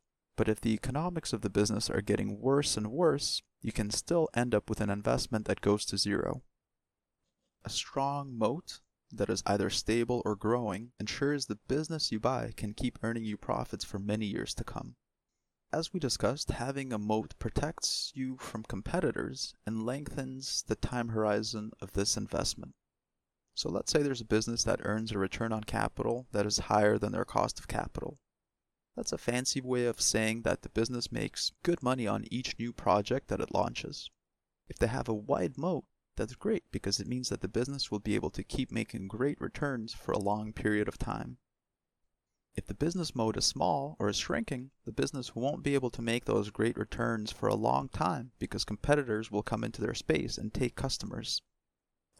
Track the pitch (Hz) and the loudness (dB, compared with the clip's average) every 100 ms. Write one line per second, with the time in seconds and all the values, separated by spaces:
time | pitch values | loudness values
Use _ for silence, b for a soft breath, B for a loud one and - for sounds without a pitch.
0 | _ _ _ - 110 110 117 110 - 135 | _ _ _ 0 2 4 2 2 0 0
1 | 175 165 - 110 98 104 107 104 - - | 0 -2 -2 -2 2 4 4 2 0 0
2 | 104 104 101 101 123 139 147 110 107 139 | 2 2 2 0 2 2 2 0 -2 2
3 | 170 143 - - - _ 113 - 104 - | 4 4 0 -4 -8 _ -4 -2 -2 -2
4 | - 170 160 117 123 107 - 107 104 101 | 2 2 2 2 4 2 2 0 0 2
5 | 110 127 - 110 107 101 101 104 - 98 | 2 2 2 0 0 2 4 4 2 0
6 | 101 101 - - - _ _ _ _ _ | 2 2 0 -2 -8 _ _ _ _ _
7 | _ _ _ _ _ _ - - - 135 | _ _ _ _ _ _ -8 -6 -4 0
8 | 139 143 139 120 110 156 - - _ _ | 0 0 -4 0 2 0 -6 -14 _ _
9 | - 104 101 101 - 101 98 - - 117 | -10 -2 0 0 2 4 4 2 2 4
10 | 117 120 - 101 110 120 110 95 120 - | 4 2 0 0 2 2 2 -4 -6 -8
11 | 107 - 143 147 - 107 - 143 156 160 | -6 0 2 2 -2 -4 0 0 0 -2
12 | - 110 117 127 113 - 104 - 120 - | -2 0 2 0 -2 -4 -6 -2 -4 -2
13 | 113 117 110 104 - 117 123 104 - 98 | -2 -2 -4 -4 -2 -2 -2 -6 -6 -4
14 | 101 107 107 - - - - - - - | 0 0 0 -2 -4 -6 -6 -8 -10 -16
15 | _ _ _ _ _ _ _ 160 165 185 | _ _ _ _ _ _ _ -4 -2 -2
16 | 135 - 104 143 - - 127 139 135 110 | -2 2 2 0 -2 -2 -2 -2 -2 -2
17 | 104 110 - - 110 - 151 - - - | 2 2 0 -4 -2 0 -2 -2 -4 -2
18 | - 131 131 127 - 110 110 98 - 175 | -6 -4 -6 -6 -8 -8 -6 -6 -2 0
19 | 139 - - 131 - - - 110 113 139 | 0 0 -2 -4 -8 -8 -4 -2 -2 -2
20 | 147 135 131 131 - - - 110 - 123 | -4 -6 -6 -6 -4 -2 0 -2 0 -2
21 | 117 110 107 104 107 110 107 - 95 - | 0 2 4 2 0 -4 -6 -10 -4 0
22 | 101 107 101 - - - - - _ _ | 2 0 0 0 0 -2 -8 -16 _ _
23 | _ _ _ _ _ - - 90 - 156 | _ _ _ _ _ -6 -2 -2 2 2
24 | 143 120 110 107 113 117 - - - 110 | 4 0 2 2 2 0 2 2 2 0
25 | 110 104 95 - 113 110 110 110 107 - | 0 0 0 0 -2 -2 -2 0 0 0
26 | 117 120 127 107 104 104 - 107 107 107 | 0 0 -2 0 2 2 4 6 6 6
27 | 104 92 - - 110 - - - - - | 2 0 0 2 2 -2 -6 -4 -4 -4
28 | - - _ _ _ _ _ _ _ - | -8 -10 _ _ _ _ _ _ _ -8
29 | - 127 - 123 135 135 127 123 120 - | -4 -2 0 0 2 0 2 2 2 2
30 | - 113 110 113 113 - - - 117 120 | 4 4 4 2 2 0 0 0 2 0
31 | - 113 101 - - - - 170 127 131 | -2 -2 -2 -2 -4 -2 0 2 2 0
32 | 107 107 - 127 - - 117 - - 101 | 0 0 -2 -4 -4 -4 -6 -2 4 4
33 | 101 131 - 92 - - - - - - | 4 0 0 -4 0 2 0 -2 -8 -8
34 | - _ _ _ _ _ - - 113 127 | -12 _ _ _ _ _ -10 0 0 0
35 | 117 107 110 139 175 127 170 170 - _ | -2 -2 0 0 0 -2 -2 -2 -6 _
36 | _ - 110 127 107 220 - 98 98 98 | _ -6 -6 -4 -2 -2 -2 -6 -2 -2
37 | 101 127 123 - 92 117 131 139 - 104 | -2 -4 -4 -4 -2 -2 -2 -4 -4 -2
38 | 104 104 - - - - 127 110 110 - | 0 0 0 -4 -4 -4 -2 -2 -4 -6
39 | 95 113 139 - - - 147 127 110 - | -6 -2 -2 -2 -6 -2 -2 -2 -6 -8
40 | - - 98 107 107 - 107 104 104 - | -2 0 2 0 -2 -2 2 2 0 -2
41 | 113 104 120 127 _ _ _ _ _ _ | -2 -2 -6 -10 _ _ _ _ _ _
42 | _ _ _ _ _ - - 104 - 180 | _ _ _ _ _ -8 -6 -2 -2 -2
43 | 160 120 110 - - 139 160 151 143 - | -4 0 0 2 0 2 2 2 0 0
44 | 104 101 - - 226 127 135 _ - - | 0 0 0 0 0 -4 -8 _ -8 -2
45 | 139 139 117 117 131 151 143 139 123 - | -2 -2 -6 -4 -2 -2 2 2 2 -2
46 | 117 120 - 104 104 - 113 - 107 - | 0 0 2 2 2 2 2 2 -4 -2
47 | 117 113 107 - 107 104 113 135 135 - | 0 0 -2 0 2 4 4 2 0 0
48 | 180 147 123 - - - - 101 - 147 | 0 0 -6 -8 -6 -4 -4 -2 2 2
49 | 127 110 113 104 - 110 110 - 107 - | 2 -2 0 -2 0 -2 -4 -2 -2 -2
50 | - - 117 - 107 - 123 - 135 - | 2 2 0 -4 -4 -2 -2 -2 -4 -4
51 | 117 120 113 - - _ _ _ _ _ | -6 -8 -4 -6 -6 _ _ _ _ _
52 | _ - | _ -10